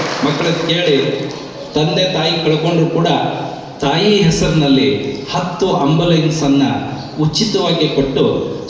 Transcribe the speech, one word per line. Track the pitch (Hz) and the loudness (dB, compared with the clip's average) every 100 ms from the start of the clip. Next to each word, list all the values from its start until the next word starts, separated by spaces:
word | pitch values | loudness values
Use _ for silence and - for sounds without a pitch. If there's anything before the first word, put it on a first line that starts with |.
| - - 147 | -4 -4 -2
ಮಕ್ಕಳ | 151 165 156 165 | -2 -2 -2 -2
ಕೇಳಿ | 165 170 135 - - - - - - - | 0 2 2 0 -2 -6 -10 -12 -14 -6
ತಂದೆ | 147 156 139 143 | -2 0 0 0
ತಾಯಿ | 160 160 165 | 0 -2 0
ಕಳ್ಕೊಂಡ್ರು | 160 156 160 170 160 | 0 0 2 2 2
ಕೂಡ | 160 165 - - 127 127 - - - | 2 0 0 -2 -4 -8 -10 -12 -4
ತಾಯಿ | 147 170 208 202 | -2 2 4 4
ಹೆಸರಿನಲ್ಲಿ | 170 - 156 156 143 127 107 - 131 135 - | 4 2 2 2 4 4 4 0 -4 -8 -6
ಹತ್ತು | - 180 - 185 | -4 -4 -2 0
ಆಂಬ್ಯುಲೆನ್ಸ್ | - 139 160 175 160 151 - | 0 2 2 2 2 2 0
ಅನ್ನ | 139 139 123 - - - - - | 2 2 2 0 -4 -8 -8 -2
ಉಚಿತವಾಗಿ | 156 - 220 185 175 165 151 | 0 0 0 0 0 0 0
ಕೊಟ್ಟು | 127 135 - 120 - - - - | 0 0 2 2 0 -2 -6 -6